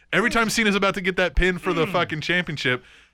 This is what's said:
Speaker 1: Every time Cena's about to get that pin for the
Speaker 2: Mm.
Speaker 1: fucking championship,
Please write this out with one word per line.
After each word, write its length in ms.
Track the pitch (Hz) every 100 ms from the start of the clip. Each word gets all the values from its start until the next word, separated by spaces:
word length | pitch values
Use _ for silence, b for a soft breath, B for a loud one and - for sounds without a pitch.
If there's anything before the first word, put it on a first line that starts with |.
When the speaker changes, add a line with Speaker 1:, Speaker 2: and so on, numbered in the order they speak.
| B
Speaker 1:
Every 180 | 170 220
time 200 | 220 220
Cena's 260 | 233 214 196
about 180 | 196 196
to 60 |
get 140 | 185 185
that 160 | 175 -
pin 220 | 180 180
for 140 | 190
the 120 | 165 156
Speaker 2:
Mm. 60 |
Speaker 1:
fucking 260 | 180 170 156
championship, 640 | 156 180 175 143 131 123 b b b